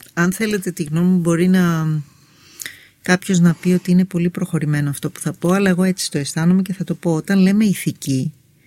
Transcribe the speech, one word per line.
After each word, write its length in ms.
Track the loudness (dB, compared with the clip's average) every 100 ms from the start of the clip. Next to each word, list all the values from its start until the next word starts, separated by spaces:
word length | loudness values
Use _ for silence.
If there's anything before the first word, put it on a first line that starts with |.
| -10
αν 180 | -2 0
θέλετε 400 | 0 -2 -2 -4
τη 120 | -6
γνώμη 240 | -4 0 2
μου, 100 | 2
μπορεί 300 | 2 2 2
να, 400 | 4 2 2 0 -2 -6 _ _ _ -20 -16 -16 -16 -20 _
κάποιος 380 | -2 -2 2 4
να 140 | 4
πει 160 | 2 0
ότι 220 | 0 2
είναι 140 | 2 2
πολύ 240 | -2 -2
προχωρημένο 600 | -4 -4 -4 -2 -2 -2
αυτό 200 | -4 -8
που 100 | -6
θα 140 | -8
πω, 180 | -4 0
αλλά 180 | 2 2
εγώ 140 | 2
έτσι 280 | 0 -2 -4
το 60 | -6
αισθάνομαι 440 | -4 0 2 2
και 120 | 0
θα 100 | -6
το 120 | -6 -4
πω. 180 | -2
Όταν 260 | -2 0 2
λέμε 260 | 4 4 2
ηθική, 680 | 0 -4 -6 -4 -2 -2 -8 _ _